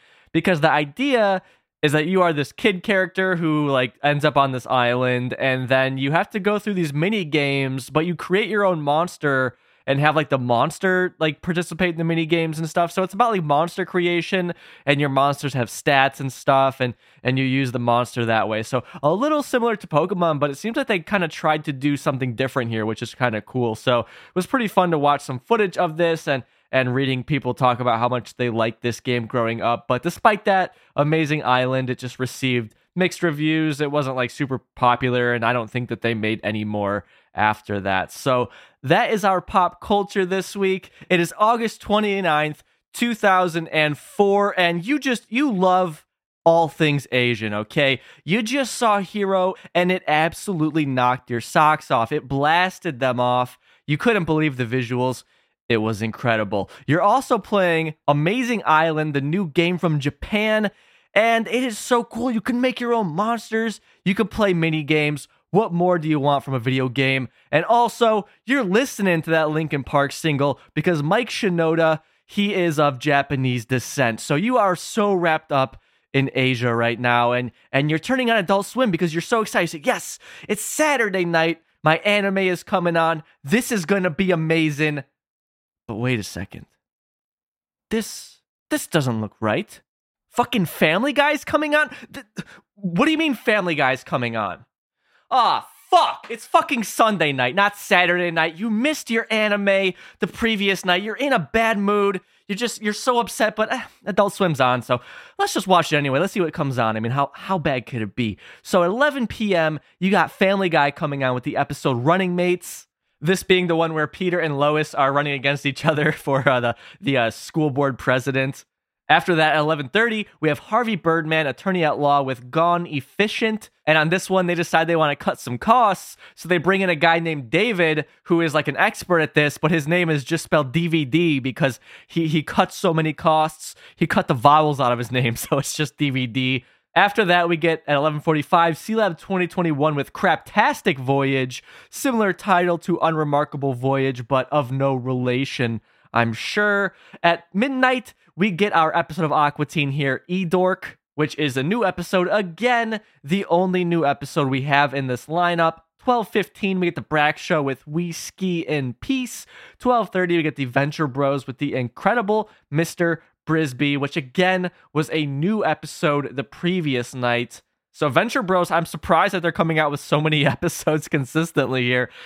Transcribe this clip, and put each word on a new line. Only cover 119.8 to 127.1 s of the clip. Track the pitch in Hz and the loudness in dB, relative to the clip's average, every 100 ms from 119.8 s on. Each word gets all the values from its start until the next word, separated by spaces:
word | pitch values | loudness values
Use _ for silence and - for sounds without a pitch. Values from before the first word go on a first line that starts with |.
| 135 | 0
thirty, | 208 233 220 202 - | 0 0 -2 -6 -4
we | 156 | -2
have | 147 | -2
Harvey | - 220 226 202 | -2 -2 0 -2
Birdman, | 165 165 156 160 147 | 0 0 0 0 0
attorney | 127 196 185 | -4 -2 0
at | 156 120 | 0 2
law | 143 143 | 2 2
with | 135 123 123 | 0 -6 -4
Gone | 160 170 175 170 | 0 2 2 -2
Efficient. | 147 - - 208 - 220 214 - _ - | -8 -6 -2 -2 0 -2 -2 -8 _ 0
And | 156 | 2
on | 156 | 2
this | 185 - | 0 0
one, | 190 175 | 0 0
they | 170 | 0
decide | 170 165 165 | 0 2 2
they | 170 | 2
wanna | 151 139 | 2 0
cut | - 127 | -4 -4
some | - 123 | -4 -4
costs, | - 247 220 180 - - - | 2 4 4 0 -6 -20 -20
so | - 165 | -12 -2
they | 175 | 0
bring | 151 190 | 2 0
in | 190 | 0
a | 160 | 2
guy | 165 | 4